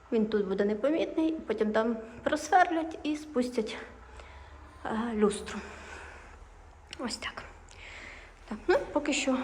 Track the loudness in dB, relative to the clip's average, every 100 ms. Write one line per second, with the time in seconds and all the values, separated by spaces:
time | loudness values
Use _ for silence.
0 | 0 2 4 2 2 2 2 2 2 2
1 | 2 2 2 0 -2 0 2 4 2 0
2 | -6 -6 0 0 6 6 6 4 -2 -4
3 | -4 -4 -2 0 0 0 -2 -6 -10 -16
4 | -18 -18 -16 -18 -18 -18 -18 -10 -4 -2
5 | 0 4 4 4 -4 -8 -10 -12 -14 -14
6 | -14 -16 -18 -18 -20 -20 -20 -20 -16 -8
7 | -6 -6 -8 -8 -12 -16 -18 -18 -16 -14
8 | -14 -14 -18 -18 -10 -2 4 4 4 0
9 | 2 2 2 2